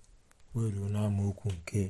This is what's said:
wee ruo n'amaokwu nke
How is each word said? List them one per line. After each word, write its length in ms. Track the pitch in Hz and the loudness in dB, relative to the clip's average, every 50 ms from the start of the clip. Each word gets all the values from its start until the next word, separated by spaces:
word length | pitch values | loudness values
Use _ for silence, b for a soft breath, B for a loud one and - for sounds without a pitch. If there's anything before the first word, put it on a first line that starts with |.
| - - - - - - - - - - | -14 -20 -20 -20 -20 -20 -20 -20 -14 -6
wee 200 | - 117 113 110 | -2 -2 0 0
ruo 160 | 98 98 98 98 | 0 -2 -2 0
n'amaokwu 580 | 104 104 104 104 101 101 101 101 98 - - 107 | 0 2 2 2 2 2 2 0 0 -2 -4 -4
nke 300 | 90 82 - - - 104 98 | -4 -4 -4 -2 0 0 0